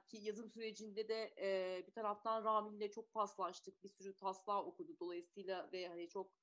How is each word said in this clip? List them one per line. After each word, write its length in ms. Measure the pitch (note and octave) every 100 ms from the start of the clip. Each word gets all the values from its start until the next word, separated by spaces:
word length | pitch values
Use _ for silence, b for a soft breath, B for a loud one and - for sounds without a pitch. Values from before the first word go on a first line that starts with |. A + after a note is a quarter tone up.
| -
ki 100 | A3
yazım 320 | G#3 G#3 A3
sürecinde 580 | A3 A3 G#3+ G#3+ G3+ G#3+
de, 260 | A3 G#3+ -
e, 460 | G3 F#3+ F#3 F#3 F#3
bir 60 |
taraftan 500 | - G#3+ G#3 A3+ A3
Ramin'le 480 | A3 G#3+ G#3+ G#3 G#3
çok 220 | G#3+ A3
paslaştık. 720 | A3 G3+ - F3+ F#3 - -
Bir 60 | G3
sürü 260 | - G3 G3
taslağı 480 | F#3+ F#3+ - G3+
okudu 360 | - - D#3+ D#3+
dolayısıyla 720 | F3 F3 F3 - F#3+ F#3 -
ve 160 | F#3 F3
hani 220 | E3+ E3+
çok 220 | G3 F#3 _